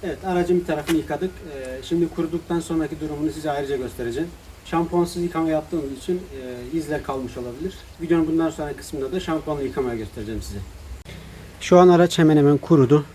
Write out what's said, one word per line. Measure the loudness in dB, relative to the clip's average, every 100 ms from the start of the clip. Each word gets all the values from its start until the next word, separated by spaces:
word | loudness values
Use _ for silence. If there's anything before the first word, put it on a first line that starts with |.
| -8
Evet, | -8 -2
aracın | 0 2 2
bir | 2
tarafını | -4 0 0
yıkadık. | 0 -4 -4
Ee, | -8 -14 -12 -10 -10
şimdi | -4 0 0
kuruduktan | -2 -4 -6 -4 -4
sonraki | -2 -2 -2 -6
durumunu | -8 -4 -4
size | -4 -4
ayrıca | -4 -2 -4
göstereceğim. | -4 -6 -6 -4 -6 -10 -20 -20 -4
Şampuansız | -2 0 0 0 -2
yıkama | -4 -2 0
yaptığımız | 0 -2 -6 -6 -8
için, | -4 -6
e, | -6 -12 -12 -12 -6 -6
izler | -4 -6
kalmış | -4 -6 -6 -8
olabilir. | -10 -8 -8 -10 -20 -12
Videonun | 0 2 2
bundan | 0 0
sonraki | -2 -8 -8
kısmında | -10 -8 -4
da | -6
şampuanla | -4 -4 -4 -4
yıkamayı | -4 -4 -4 -4
göstereceğim | -8 -10 -8 -8
size. | -8 -10 -12 -16 -16 -16 -16 -18 -18 -18 -20 -14
Şu | 6 8
an | 10
araç | 8 6 6
hemen | 6 8
hemen | 6 4
kurudu. | 4 6 8 4 2